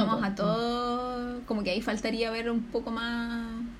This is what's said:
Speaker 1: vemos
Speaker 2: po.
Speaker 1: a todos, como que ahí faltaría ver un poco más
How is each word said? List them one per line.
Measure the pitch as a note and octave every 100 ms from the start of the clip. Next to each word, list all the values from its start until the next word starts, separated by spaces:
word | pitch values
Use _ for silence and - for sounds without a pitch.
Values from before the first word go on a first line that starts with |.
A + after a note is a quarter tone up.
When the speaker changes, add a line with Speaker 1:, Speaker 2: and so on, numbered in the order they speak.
Speaker 1:
vemos | G3+ A#3
Speaker 2:
po. |
Speaker 1:
a | G3
todos, | G3 G#3 A3+ A#3 A#3+ A#3+ B3 B3 B3 B3 B3 B3
como | G#3+
que | G3
ahí | G3
faltaría | A#3 G#3+ A3+ A3+ A3+
ver | A3+ A#3
un | A#3
poco | - A#3 A#3+
más | A3+ A#3 A#3 A#3 A#3 A3+ A3+ A#3